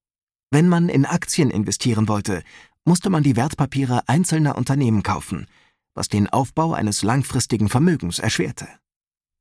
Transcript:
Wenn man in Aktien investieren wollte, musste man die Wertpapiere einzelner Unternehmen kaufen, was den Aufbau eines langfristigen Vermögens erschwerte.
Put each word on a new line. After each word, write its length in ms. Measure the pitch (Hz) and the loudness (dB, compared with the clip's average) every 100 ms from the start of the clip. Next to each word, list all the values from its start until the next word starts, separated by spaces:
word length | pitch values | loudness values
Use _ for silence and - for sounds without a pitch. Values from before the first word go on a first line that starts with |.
| _ _ _ _ - | _ _ _ _ 0
Wenn 180 | 143 175 | 4 4
man 200 | 170 170 | 4 2
in 180 | 135 143 | 2 2
Aktien 420 | 170 - - 135 | 0 -4 0 0
investieren 580 | 101 101 101 127 110 107 | 0 -2 -2 0 0 0
wollte, 360 | 104 98 90 - - - _ - | 0 -2 -6 -8 -20 -20 _ 2
musste 240 | 175 208 | 2 2
man 140 | 170 | 0
die 120 | 143 117 | 2 2
Wertpapiere 720 | 147 - 139 135 131 165 - | 0 -2 -2 -2 -2 -2 0
einzelner 480 | 147 185 160 147 - | 0 2 2 0 0
Unternehmen 480 | 123 135 123 110 | -2 0 2 2
kaufen, 440 | - 80 - 85 - _ _ _ _ - | 0 -4 -6 -10 -10 _ _ _ _ -10
was 120 | - | -2
den 220 | 104 104 | 0 0
Aufbau 440 | 123 131 - 165 | 0 -2 0 -2
eines 280 | - 107 101 | 0 -2 -2
langfristigen 640 | 98 135 127 127 - 110 107 | 0 0 0 -4 -2 0 0
Vermögens 520 | 127 175 156 87 - | 2 2 2 -2 -4
erschwerte. 500 | 110 - - - - - _ _ _ _ _ _ | -2 -2 -4 -6 -14 -18 _ _ _ _ _ _